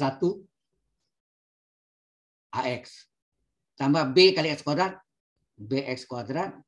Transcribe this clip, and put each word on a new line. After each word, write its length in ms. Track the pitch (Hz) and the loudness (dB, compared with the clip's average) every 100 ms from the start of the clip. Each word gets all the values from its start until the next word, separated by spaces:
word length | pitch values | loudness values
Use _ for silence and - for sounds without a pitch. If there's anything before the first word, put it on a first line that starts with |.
satu, 420 | 135 - 175 202 - _ _ _ _ _ _ _ _ _ _ _ _ _ _ _ _ _ _ _ _ 117 | -2 0 -2 -4 -10 _ _ _ _ _ _ _ _ _ _ _ _ _ _ _ _ _ _ _ _ -6
A 160 | 127 | -4
X. 320 | 123 - - - _ _ _ _ _ _ - | -6 -10 -20 -20 _ _ _ _ _ _ -2
Tambah 400 | 139 160 135 131 | 0 2 4 6
B 160 | 185 | 6
kali 160 | 185 156 | 6 0
X 160 | 147 | -2
kuadrat, 320 | 147 147 190 185 _ _ _ _ _ - | -2 0 0 -4 _ _ _ _ _ -20
B 240 | 104 135 | -6 -6
X 240 | 135 127 - | -4 -8 -8
kuadrat. 480 | 123 110 147 190 - | -10 -6 -4 -6 -10